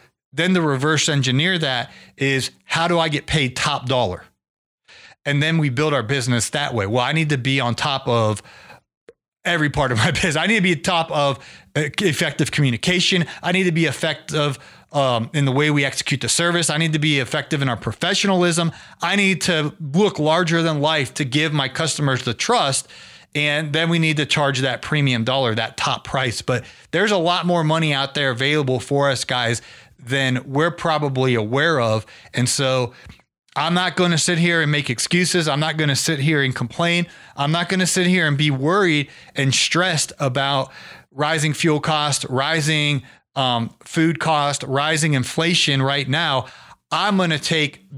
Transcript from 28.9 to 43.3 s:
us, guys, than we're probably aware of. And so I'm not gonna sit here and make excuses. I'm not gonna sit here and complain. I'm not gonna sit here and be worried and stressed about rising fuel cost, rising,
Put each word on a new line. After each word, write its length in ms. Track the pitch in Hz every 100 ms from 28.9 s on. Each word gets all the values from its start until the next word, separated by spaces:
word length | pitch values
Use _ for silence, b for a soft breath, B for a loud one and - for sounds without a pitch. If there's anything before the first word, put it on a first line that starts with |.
| 143 139
us, 140 | 123 -
guys, 380 | 127 117 117 B B B -
than 440 | 120 139 131 127 139
we're 240 | 135 170
probably 640 | 165 170 151 147 131 131
aware 480 | 117 107 135 165 151
of. 240 | 113 110 - B B -
And 120 | 123
so 460 | - 131 131 120 B B B _ _ _ -
I'm 180 | 156
not 220 | 175 180 156
gonna 220 | 180 165
sit 200 | - 165
here 240 | 170 170
and 100 | 151
make 180 | 147 135
excuses. 580 | 120 - 175 180 180 151
I'm 120 | 143
not 180 | 156 156
gonna 180 | 147 131
sit 240 | - 151
here 220 | 143 151
and 140 | 135 123
complain. 520 | 120 - 170 170 170 B B -
I'm 160 | 143
not 180 | 165 175
gonna 180 | 190 180
sit 200 | 185 180
here 200 | 185 156
and 100 | 139
be 140 | 151
worried 580 | 131 143 196 185 147 139 B B -
and 180 | 135
stressed 600 | 123 - 165 185 160 - -
about 520 | 139 131 139 139 135 B B B B
rising 420 | 135 147 160 156
fuel 260 | 143 170 147
cost, 460 | 165 156 147 135 -
rising, 760 | 127 143 160 147 156 147 139 B B _